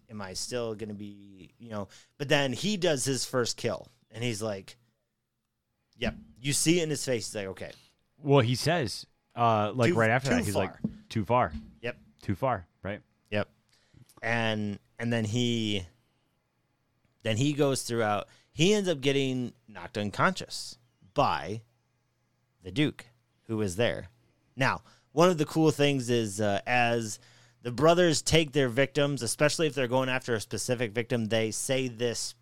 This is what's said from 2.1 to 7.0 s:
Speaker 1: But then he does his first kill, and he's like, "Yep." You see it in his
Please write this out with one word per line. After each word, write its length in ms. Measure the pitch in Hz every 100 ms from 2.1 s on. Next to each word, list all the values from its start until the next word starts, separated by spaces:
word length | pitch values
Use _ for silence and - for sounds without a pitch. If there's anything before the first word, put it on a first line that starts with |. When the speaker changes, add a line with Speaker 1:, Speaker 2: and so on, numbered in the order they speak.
| -
Speaker 1:
But 100 | 139
then 240 | 147 139
he 240 | 117 185 208
does 300 | 170 139 127
his 180 | 127
first 320 | - 131 110 -
kill, 320 | 117 95 - _ _
and 120 | 110
he's 200 | 123 104
like, 340 | 110 98 - - _ _ _ _ _ _ _ _ _ _ _ -
"Yep." 200 | 117 - - -
You 140 | 135
see 280 | - 160 175
it 20 |
in 80 | 156
his 120 | 139